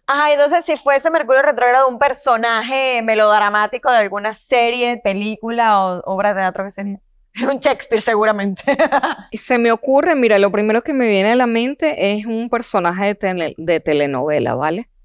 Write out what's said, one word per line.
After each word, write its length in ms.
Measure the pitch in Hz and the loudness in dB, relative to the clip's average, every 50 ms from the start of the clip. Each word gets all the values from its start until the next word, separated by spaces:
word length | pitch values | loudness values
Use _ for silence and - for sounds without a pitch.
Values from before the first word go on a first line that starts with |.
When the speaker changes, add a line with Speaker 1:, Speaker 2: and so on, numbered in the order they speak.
| _ | _
Speaker 1:
Ajá, 260 | - 277 285 294 302 | -4 -2 0 2 2
entonces, 320 | 294 285 285 285 339 339 330 | 2 2 2 2 2 0 0
si 120 | - 302 - | -2 -4 -2
fuese 320 | - 285 269 269 - 330 | 0 2 2 2 2 0
Mercurio 320 | 320 320 285 226 262 262 | 0 0 0 2 2 4
retrógrado 460 | 277 294 262 208 240 247 247 262 269 262 | 4 2 2 2 2 2 4 4 4 2
un 100 | 247 220 | 2 2
personaje 1040 | 285 277 254 - - 269 240 220 226 233 226 220 220 240 269 269 269 262 254 233 226 | 0 0 0 0 0 0 0 2 2 0 0 -2 -2 -2 -2 -2 0 0 0 0 0
melodramático 880 | 226 220 214 214 208 208 208 208 202 208 208 214 208 262 240 - 254 | 0 2 2 4 4 4 4 2 2 2 0 0 -2 -2 -2 0 2
de 60 | 247 226 | 2 2
alguna 360 | 208 196 196 202 202 214 208 | 2 0 -2 -6 -6 -6 -6
serie, 680 | - _ _ 262 240 233 233 240 247 240 240 240 240 - | -8 _ _ 2 2 2 2 0 0 -2 -2 -2 -2 -2
película 800 | 202 190 196 208 214 220 - 220 226 220 240 233 220 208 196 190 | -4 -2 -2 -4 -6 -6 -8 -8 -4 -2 0 2 2 2 2 2
o 160 | 185 180 175 - | 0 -2 -6 -6
obra 280 | - 190 190 202 208 202 | -6 -4 -2 -2 -2 0
de 80 | 196 | 0
teatro, 220 | 190 185 185 196 190 | -2 -2 -4 -4 -8
que 60 | 196 | -10
sería? 280 | - - 202 202 196 - _ _ _ _ _ _ _ | -10 -10 -10 -8 -10 -10 _ _ _ _ _ _ _
<laughs> 180 | 214 240 269 | -6 -4 -4
Un 80 | 277 254 | -2 0
Shakespeare, 420 | - 285 254 - - - 226 214 | 0 0 0 -2 -2 -4 -4 -2
seguramente. 600 | - 247 226 208 220 220 214 202 196 202 190 - - - 269 269 320 - - 277 - | 0 0 0 2 2 2 0 0 -2 -6 -6 -4 -2 -2 0 0 0 0 0 0 -2
<laughs> 280 | 339 - - - - - | -2 -4 -8 -12 -14 -14
Speaker 2:
Se 240 | 214 - - 254 240 | -12 -4 -2 0 2
me 140 | 233 233 | 2 2
ocurre, 440 | 226 214 - 269 269 277 320 359 320 | 0 0 0 2 2 2 2 2 2
mira, 240 | 277 247 220 214 196 | 2 2 2 4 4
lo 120 | 196 202 | 2 2
primero 300 | 185 208 208 220 214 233 - | 2 0 0 0 0 0 -2
que 100 | - 294 | -2 -2
me 140 | 262 247 220 | 0 0 2
viene 260 | 208 190 190 214 240 | 2 2 2 2 2
a 20 | |
la 120 | 254 254 233 | 2 2 2
mente 640 | 226 226 233 262 285 - 330 302 302 - 190 202 208 | 0 -2 -2 -2 -4 -2 -2 -2 -2 -2 -2 -2 -2
es 120 | 208 208 | -2 -4
un 240 | 226 220 226 240 233 | -6 -6 -6 -4 -4
personaje 560 | 240 233 240 - - 202 175 170 175 185 202 | -4 -6 -4 -4 -2 -2 0 -2 -2 -2 -2
de 100 | 202 202 | -2 -2
tele-, 400 | - - 190 185 180 165 143 - - | -2 -4 -4 -4 -4 -4 -6 -8 -6
de 220 | 160 165 170 156 | -2 -2 -2 0
telenovela, 760 | - 165 151 147 143 143 135 127 135 151 151 147 120 120 117 | 0 0 0 0 0 0 -2 -2 -2 -2 -2 0 0 -2 -2
¿vale? 340 | 123 143 156 165 208 240 - _ _ | -2 -2 -4 -4 -6 -8 -12 _ _